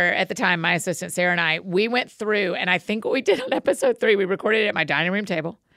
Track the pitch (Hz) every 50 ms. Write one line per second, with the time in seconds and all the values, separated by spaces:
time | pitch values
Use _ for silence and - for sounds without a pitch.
0 | 180 175 - - 190 - 196 170 240 185 180 170 165 170 175 165 - 185 165 -
1 | 180 170 - - 180 180 175 170 170 160 156 165 - 190 175 190 214 233 247 247
2 | 240 247 - - 220 208 214 208 196 175 175 254 - 180 180 175 - - 208 220
3 | - - 240 269 - - 392 - 508 523 - 311 - - 269 - - 262 226 -
4 | - 226 208 202 196 175 196 185 - 214 220 220 214 208 202 - 160 139 147 147
5 | 165 180 190 208 214 196 185 160 151 160 - - _ _ _